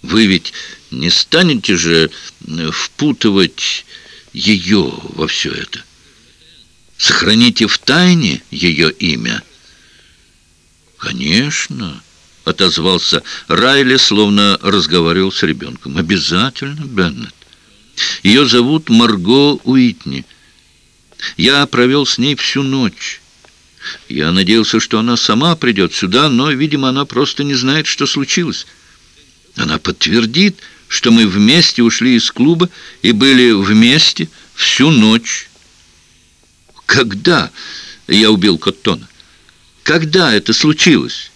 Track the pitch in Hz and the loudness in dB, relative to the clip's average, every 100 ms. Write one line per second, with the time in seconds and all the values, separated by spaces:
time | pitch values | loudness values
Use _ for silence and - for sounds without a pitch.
0 | - 107 107 92 - - - - _ - | -4 -2 0 0 -4 -16 -18 -20 _ -8
1 | 82 - - 160 185 127 - 90 82 82 | -2 -2 0 0 2 0 0 -2 2 2
2 | 80 - - _ - 78 80 - - _ | 0 -4 -20 _ -12 -8 -6 -6 -10 _
3 | 151 120 113 98 85 - - - - - | -2 0 0 2 0 -2 -8 -8 -12 -20
4 | - - _ - - 104 87 101 69 - | -20 -20 _ -8 0 0 2 0 0 -6
5 | - - 78 - 80 - - - - _ | -14 -6 -6 -4 -6 -8 -12 -14 -18 _
6 | _ _ _ _ _ - _ _ _ _ | _ _ _ _ _ -20 _ _ _ _
7 | - - - 110 120 - 107 - - 147 | -2 0 0 4 4 2 -2 -2 0 2
8 | 180 170 127 64 - - 90 76 80 - | 4 2 0 -4 -8 -4 -2 0 -2 -2
9 | 87 67 58 55 - _ _ _ _ _ | -4 -4 -6 -8 -12 _ _ _ _ _
10 | _ _ _ _ _ _ _ _ _ _ | _ _ _ _ _ _ _ _ _ _
11 | - 62 69 95 143 147 - 135 95 65 | -12 -8 -2 -2 -2 -6 -8 -10 -12 -12
12 | _ _ _ _ - 78 95 82 82 90 | _ _ _ _ -6 -2 -2 0 -2 0
13 | - - - - - 82 123 139 131 131 | 0 -4 -6 -18 -4 0 2 2 2 2
14 | - 104 104 101 101 98 92 101 90 87 | 2 2 2 2 2 0 0 0 0 0
15 | 82 87 95 - 87 71 71 62 - 73 | 0 0 -2 -2 -4 -4 -8 -14 -10 -6
16 | 82 95 78 90 127 - 139 151 143 110 | -2 -2 0 -2 -2 -4 -12 -10 -8 -2
17 | 87 65 - - _ _ _ _ _ - | -2 -4 -14 -18 _ _ _ _ _ -8
18 | - - - 139 135 120 120 156 156 113 | -8 -4 2 2 4 2 2 0 2 2
19 | 117 104 90 131 143 143 - 131 123 98 | 2 0 2 4 4 0 0 2 2 0
20 | - 67 - _ _ _ _ _ _ _ | -10 -10 -12 _ _ _ _ _ _ _
21 | _ _ - - 95 139 143 120 123 143 | _ _ -14 -2 0 2 0 2 2 2
22 | 135 - 131 139 - 139 139 135 117 - | 0 -2 -2 -2 -4 -4 -2 -2 -2 -4
23 | - - _ _ _ _ _ _ - - | -14 -14 _ _ _ _ _ _ -16 -16
24 | - 65 76 90 92 113 107 110 107 110 | -12 -4 0 0 2 2 2 0 0 -2
25 | 117 117 - 110 160 165 127 101 87 - | 0 -2 0 0 0 0 0 0 -2 -2
26 | 95 110 151 120 143 135 151 143 135 131 | -2 2 2 2 0 0 -2 0 -2 -2
27 | 143 123 139 - 143 135 127 151 151 - | -4 -2 -2 -2 -4 -2 0 -2 -2 -4
28 | 139 - 135 - 165 - - _ _ _ | -4 -4 -2 -2 -2 -6 -12 _ _ _
29 | _ _ _ _ _ - 78 78 - - | _ _ _ _ _ -8 -6 -4 -6 -4
30 | - 110 113 135 202 185 - - _ - | 0 0 0 2 0 0 -18 -20 _ -2
31 | 120 117 107 95 107 160 - - 117 - | 2 4 4 4 4 4 2 2 0 2
32 | 120 120 - - 131 165 175 - - - | 2 2 0 0 0 2 0 -4 -20 -4
33 | - 110 135 131 123 104 98 107 117 147 | 0 2 4 6 4 4 2 4 4 4
34 | - - 80 - - - - - 202 143 | 2 -2 -8 -10 -20 -6 -2 2 2 4
35 | 110 113 117 - - _ _ _ _ _ | 4 2 -2 -10 -12 _ _ _ _ _
36 | _ _ _ _ _ _ _ - - - | _ _ _ _ _ _ _ -18 -4 -2
37 | 120 98 - 160 73 - - - - - | -2 -2 0 0 -2 -10 -18 -18 -18 -20
38 | - 101 107 107 101 82 - - - 87 | -2 2 4 4 2 0 -2 -4 -4 -4
39 | - _ _ _ _ _ _ _ - 160 | -8 _ _ _ _ _ _ _ -2 -2
40 | 160 175 160 104 101 113 156 147 - 127 | 0 2 2 2 0 0 2 2 4 4
41 | 62 - - | 2 -10 -16